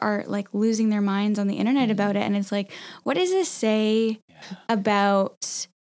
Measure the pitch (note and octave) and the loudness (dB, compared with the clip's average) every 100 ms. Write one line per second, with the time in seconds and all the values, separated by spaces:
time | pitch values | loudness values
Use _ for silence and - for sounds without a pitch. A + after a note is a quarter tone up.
0 | G#3+ G3+ - G3+ G3 G3+ A3+ A3 A3 G#3 | -2 -2 -4 -6 -4 0 0 2 2 2
1 | G3+ G3 G#3 G#3 G3+ - A3 C#4 A#3 G3+ | 0 0 0 0 0 0 0 2 2 0
2 | G3+ G3+ G3+ G3+ G3 G3+ G3 - - - | 0 0 0 -2 -2 -4 -4 -10 -18 -8
3 | - E4 F#4 F#4+ E4+ - A3 G#3+ G#3+ A3 | -2 0 2 0 0 0 0 2 2 2
4 | A3+ A3 _ - - F#3+ - A3 G#3+ G3+ | 0 -2 _ -20 -16 -10 -2 0 2 4
5 | G3+ G3 F#3+ - - - - _ _ | 4 2 0 -4 -8 -6 -10 _ _